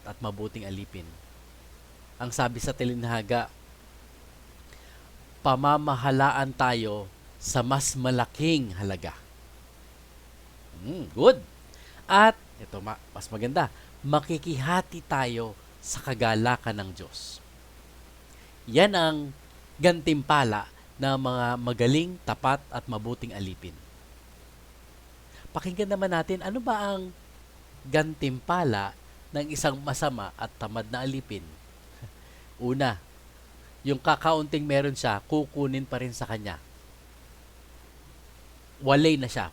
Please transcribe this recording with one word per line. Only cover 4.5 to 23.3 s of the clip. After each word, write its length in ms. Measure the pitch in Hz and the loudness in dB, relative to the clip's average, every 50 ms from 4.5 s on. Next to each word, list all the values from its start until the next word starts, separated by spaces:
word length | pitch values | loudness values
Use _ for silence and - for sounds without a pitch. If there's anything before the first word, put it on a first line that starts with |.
| - - - - - - - - - - - - - - - - - - - | -20 -20 -20 -20 -20 -20 -20 -20 -20 -20 -20 -20 -20 -20 -20 -20 -20 -2 2
"Pamamahalaan 1120 | 143 131 127 143 143 147 151 151 143 139 123 123 139 135 131 135 143 120 135 135 135 123 | 2 2 4 4 4 4 4 2 0 -2 0 0 2 4 4 4 4 4 2 -2 -4 0
tayo 480 | - 135 127 123 117 110 107 104 104 98 95 - - - - - | 0 2 2 2 0 -2 -4 -4 -6 -8 -12 -16 -20 -20 -20 -20
sa 240 | - - - - 131 | -14 -10 -4 -2 0
mas 400 | 117 123 135 139 139 - - 131 | 0 0 0 0 0 -2 -2 -2
malaking 720 | 123 127 127 123 117 - - - 147 165 165 147 127 107 90 87 | 0 0 2 2 0 -2 -2 -2 0 2 2 2 0 -4 -6 -6
halaga." 320 | 104 98 95 85 80 85 - - - - - - - - - - - - - - - - - - - - - - - - - - - - - - - - - 82 | -4 -4 -4 -6 -8 -12 -12 -14 -20 -20 -20 -20 -20 -20 -20 -20 -20 -20 -20 -20 -20 -20 -20 -20 -20 -20 -20 -20 -20 -20 -20 -20 -20 -20 -20 -20 -20 -20 -18 -14
Hmm, 320 | 92 120 170 185 131 82 | -12 -10 -8 -8 -10 -8
good. 320 | 73 107 151 247 262 254 - - - - - - - - - - - - - - | -2 6 6 6 6 6 0 -12 -20 -20 -20 -20 -20 -20 -20 -20 -20 -20 -2 4
At, 320 | 196 196 214 226 220 - - - - - 107 | 8 10 10 8 8 4 -6 -20 -20 -20 -16
ito 160 | - - 98 | -12 -12 -10
ma-, 200 | 98 110 110 - - - | -10 -10 -10 -12 -14 -16
mas 160 | - 104 - - | -16 -14 -12 -10
maganda, 400 | 110 107 110 123 143 175 151 120 - - - - - - - 139 | -6 -4 -4 0 0 0 0 0 -4 -12 -20 -20 -20 -10 -2 2
makikihati 960 | 151 151 147 - 170 151 - 170 156 131 131 160 180 185 185 - - 170 - | 2 2 2 0 -4 -4 -4 -4 -4 -2 0 2 2 2 0 -2 -10 -14 -6
tayo 480 | - 160 135 131 123 117 117 113 110 101 - - - - - - | -2 -2 0 0 0 -2 -4 -6 -6 -10 -14 -20 -20 -20 -18 -12
sa 160 | - - - | -10 -10 -8
kagalakan 800 | - 139 127 110 123 113 113 110 113 120 123 - - 117 107 104 | -6 -6 -2 2 2 2 4 4 4 4 2 2 -2 -6 -6 -6
ng 100 | 98 95 90 | -8 -10 -10
Diyos. 480 | 90 90 - - - - - - - - - - - - - - - - - - - - - - - - - - - - - - - - 117 | -12 -14 -14 -14 -16 -14 -14 -16 -18 -20 -20 -20 -20 -20 -20 -20 -20 -20 -20 -20 -20 -20 -20 -20 -20 -20 -20 -20 -20 -20 -20 -20 -20 -12 2
Yan 240 | 113 143 185 208 202 | 6 6 6 6 6
ang 400 | 175 165 160 156 151 147 139 139 - - - - - - - - - 147 | 4 2 2 2 0 -4 -8 -10 -14 -20 -20 -20 -20 -20 -20 -8 4 4
gantimpala 880 | 180 175 170 143 170 156 147 135 - 151 147 135 113 104 104 101 - - - - - - | 4 4 4 2 2 2 2 4 4 4 4 6 4 2 0 -4 -8 -14 -20 -20 -20 -8
ng 220 | - 135 135 135 135 | -4 -2 0 0 0
mga 280 | 131 127 127 123 120 120 123 123 | 0 -2 0 0 0 0 0 -2
magaling, 560 | 120 123 120 117 117 123 139 156 170 180 185 - - | -2 -4 0 2 4 4 4 4 2 0 -6 -8 -6
tapat, 400 | - 110 - - 131 139 143 - - | -6 -6 0 2 0 0 0 -2 -8
at 160 | - 123 - - | -10 -10 -6 -6
mabuting 480 | 113 107 107 117 120 - - 120 | -6 -6 -4 -6 -8 -8 -8 -10